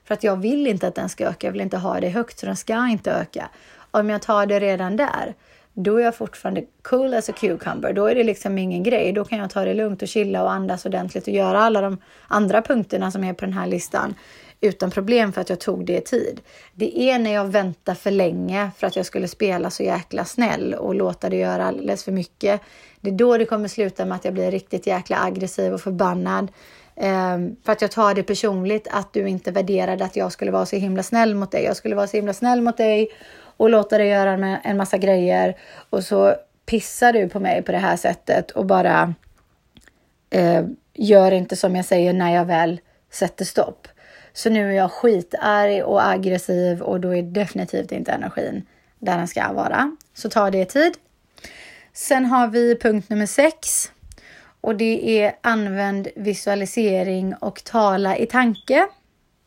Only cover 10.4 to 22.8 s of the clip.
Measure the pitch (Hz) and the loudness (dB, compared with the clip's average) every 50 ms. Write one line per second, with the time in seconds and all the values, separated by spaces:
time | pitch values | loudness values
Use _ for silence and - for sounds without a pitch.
10.4 | 185 190 190 190 190 190 185 180 - 202 185 185 185 185 - 190 190 - 202 196 | 0 0 -2 -2 -2 -4 -4 -6 -6 -6 -4 -4 -4 -6 -8 -8 -6 -2 0 0
11.4 | 190 185 185 202 220 226 220 202 196 196 196 185 - _ - - - - - 208 | 0 2 2 4 4 4 4 2 0 -2 -4 -6 -10 _ -20 -20 -8 -2 0 0
12.4 | 214 190 190 220 226 - 294 233 196 - - 202 190 190 185 196 190 185 180 - | 2 2 2 2 2 2 0 0 -2 -2 -4 -4 -4 -4 -4 -4 -4 -6 -6 -6
13.4 | 202 190 190 190 180 180 185 175 - - - - - - 202 - - - - - | -6 -6 -6 -4 -4 -4 -4 -4 -6 -4 -4 -4 -4 -4 -6 -10 -16 -20 -20 -20
14.4 | - - - _ - 208 180 - 185 185 185 - 190 202 240 240 226 202 180 185 | -20 -20 -8 _ -2 -2 0 0 -4 -4 -4 -2 -2 2 2 2 2 2 -2 -4
15.4 | 185 - 185 180 - - 185 185 180 180 - 185 - - - 233 - - - - | -4 -4 -6 -6 -4 -4 -4 -4 -2 -2 -2 -4 -2 -2 -2 -2 -2 -4 -6 -10
16.4 | - - - - - - _ - 220 220 - - 247 262 262 247 226 214 208 208 | -12 -20 -20 -20 -20 -16 _ -6 -6 -4 -2 0 0 2 2 2 0 0 0 0
17.4 | 196 196 185 208 196 190 165 - - - 180 180 - 208 202 196 185 170 165 180 | 0 0 0 0 0 0 -4 -6 -6 -6 -6 -4 -2 -2 0 2 2 0 0 -2
18.4 | 180 180 185 202 202 196 190 - - 190 190 190 185 - - 190 185 175 - - | -4 -4 -2 -2 -4 -4 -6 -6 -6 -4 -2 -4 -6 -4 -4 -6 -6 -6 -4 -2
19.4 | 220 196 185 175 170 175 - - - 185 175 180 175 - - - - - - - | -2 -2 0 -2 -4 -4 -4 -4 -2 -2 -2 -2 -4 -6 -8 -8 -8 -6 -2 -2
20.4 | 240 208 156 156 190 - - - - 196 185 190 190 185 175 - - 190 185 185 | 0 0 0 -2 -4 -4 -6 -4 -4 -4 -2 -2 -2 -2 -4 -4 -6 -4 -2 -2
21.4 | 185 185 180 180 185 185 185 185 185 208 196 196 - - 190 190 175 - _ - | -2 -2 -2 -2 -2 -4 -4 -4 -4 -6 -6 -6 -6 -6 -4 -4 -6 -6 _ -4
22.4 | - 202 202 208 - - - - | -2 -2 -2 -2 -4 -10 -20 -20